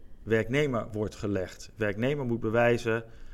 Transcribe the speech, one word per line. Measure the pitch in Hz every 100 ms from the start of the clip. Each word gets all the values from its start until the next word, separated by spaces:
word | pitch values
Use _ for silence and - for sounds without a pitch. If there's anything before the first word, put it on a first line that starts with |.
| - -
werknemer | 104 113 107 139 147 117 110
wordt | 107 101
gelegd. | - 104 98 90 - - -
Werknemer | 107 101 123 147 123
moet | 113
bewijzen | 113 113 120 120 117 113 117 - -